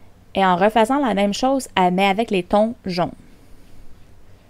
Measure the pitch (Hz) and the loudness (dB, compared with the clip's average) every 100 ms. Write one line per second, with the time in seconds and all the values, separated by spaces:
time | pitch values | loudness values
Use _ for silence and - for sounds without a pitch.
0 | - - - 196 190 175 208 226 220 277 | -20 -20 -8 0 2 4 2 2 2 0
1 | 254 196 202 202 262 269 - 196 180 180 | 0 0 0 0 -2 -2 -2 0 2 2
2 | 196 196 233 196 180 208 226 - 190 180 | 2 0 -2 -2 0 0 0 -4 -8 -4
3 | 165 - - - - - - - - - | -4 -8 -20 -20 -20 -20 -20 -18 -18 -18
4 | - - - - | -20 -20 -20 -20